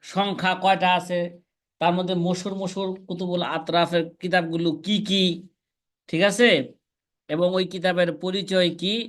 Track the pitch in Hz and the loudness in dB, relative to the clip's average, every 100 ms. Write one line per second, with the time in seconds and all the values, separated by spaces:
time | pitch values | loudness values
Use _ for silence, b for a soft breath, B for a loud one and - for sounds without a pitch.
0 | - 180 202 185 185 185 190 185 180 180 | -8 -4 -2 0 0 2 2 4 4 2
1 | 175 180 175 175 _ _ _ _ 165 175 | 0 -4 -4 -8 _ _ _ _ 0 0
2 | 180 185 175 180 208 190 190 190 190 190 | 0 0 0 -2 -4 -6 -6 -6 -6 -8
3 | - 180 185 175 131 160 156 170 170 175 | -8 -6 -4 -4 -2 -6 -2 0 2 0
4 | 165 - 185 180 165 165 170 151 190 208 | -2 -6 0 0 0 0 0 -2 -2 -2
5 | - 196 185 170 - _ _ _ _ _ | 0 2 2 0 -10 _ _ _ _ _
6 | _ 160 196 202 240 170 127 - _ _ | _ 0 2 4 4 4 0 -10 _ _
7 | _ _ _ 151 180 185 185 185 180 180 | _ _ _ 0 0 0 -2 -2 -2 2
8 | 175 160 180 190 190 190 175 170 180 220 | 0 0 -4 -4 0 2 2 0 -2 -2